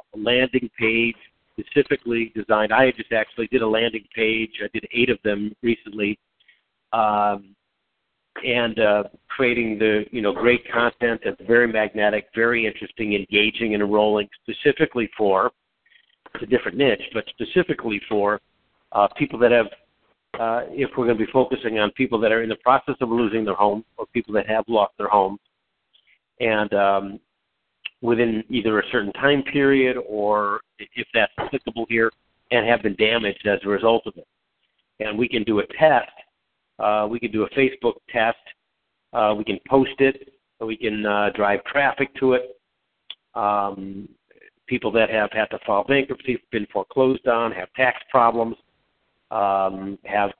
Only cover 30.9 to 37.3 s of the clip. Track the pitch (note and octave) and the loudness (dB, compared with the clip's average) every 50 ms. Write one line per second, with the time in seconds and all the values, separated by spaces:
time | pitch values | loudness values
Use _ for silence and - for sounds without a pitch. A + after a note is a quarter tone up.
30.9 | - A#2+ G#2+ - - A#2 G#2 - _ - - - - C3 - A#2 - A#2 A2+ - | -12 -12 -10 -2 0 0 0 0 _ -6 -8 -6 -6 -6 -6 -8 -8 -8 -6 -2
31.9 | A#2 A2+ A2+ A2 - _ _ _ _ _ _ - B2 A#2+ G#2 A#2 A#2+ A2+ G#2+ G#2+ | 0 0 0 0 -2 _ _ _ _ _ _ -2 0 0 2 2 0 0 0 -2
32.9 | F#2+ - A2 G#2+ A2+ A#2 A2 G2+ F#2+ - - G#2 G2+ F#2 - G2+ G2+ F#2+ G#2 A2+ | 0 0 2 2 2 0 -2 -4 -6 -2 -2 0 0 0 0 -2 -2 2 2 2
33.9 | A#2 A2+ - G#2+ - E2+ - _ _ _ _ _ _ _ _ _ _ _ _ _ | 2 2 0 -6 -14 -16 -20 _ _ _ _ _ _ _ _ _ _ _ _ _
34.9 | _ - G#2+ G#2+ G#2+ G#2+ B2 A#2 - A#2 G#2 A2+ G#2+ G2+ G2 - - - D#3+ D#3 | _ -10 -8 -6 -2 -2 -2 -2 -2 -2 -2 0 0 0 -2 -2 0 2 4 4
35.9 | C#3 A#2+ A2+ - - - - _ _ _ _ _ _ _ _ _ _ - G#2+ G#2 | 4 4 0 -2 -8 -20 -20 _ _ _ _ _ _ _ _ _ _ -4 -2 0
36.9 | G#2 G#2+ G#2+ G#2+ A2+ A#2 A#2+ G#2+ | 0 0 0 -2 -4 -4 -6 -4